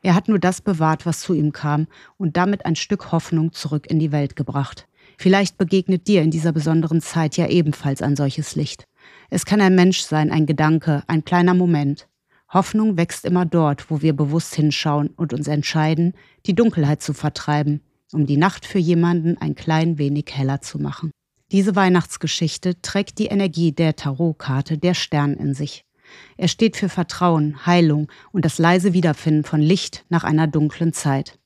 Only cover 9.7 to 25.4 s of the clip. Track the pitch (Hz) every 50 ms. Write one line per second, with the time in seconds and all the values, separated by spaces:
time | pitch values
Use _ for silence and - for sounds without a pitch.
9.7 | 185 185 180 190 185 - - - 156 156 151 151 - 156 156 139 156 139 156 156
10.7 | 160 156 - 160 151 143 - - 165 160 151 - 180 175 175 180 180 180 180 175
11.7 | 165 147 143 139 147 - - _ _ _ _ _ _ _ _ _ - 185 185 -
12.7 | - 214 220 220 196 160 170 170 - - - - 180 180 180 160 - 170 160 147
13.7 | 143 - - _ 156 147 147 160 147 139 151 139 151 170 - - - - 151 151
14.7 | 143 - - 151 147 147 147 147 - - 170 143 123 - - 143 147 147 139 -
15.7 | - 160 151 160 160 156 170 175 180 - _ _ _ _ _ - 175 175 233 226
16.7 | - 170 147 139 151 - - - 147 - - 151 - - - - 147 147 147 147
17.7 | 147 143 _ _ _ _ _ _ - 170 147 139 143 139 170 190 190 - - -
18.7 | - 196 170 165 175 170 170 170 175 175 156 170 175 - - 156 143 - - -
19.7 | 160 160 160 170 165 147 147 139 143 147 147 - - 135 135 131 139 139 - -
20.7 | - 147 143 143 147 - - 160 - _ _ _ _ _ _ _ - 196 190 208
21.7 | 185 202 196 185 180 175 156 - - - - 156 - - 175 151 - - - 185
22.7 | 175 _ - - - 202 202 - - - 214 - - 196 196 185 151 165 170 160
23.7 | 143 - 165 160 151 - - 143 135 127 170 165 151 _ - - 131 135 139 -
24.7 | 160 151 - 175 180 - - - - 147 143 143 139 -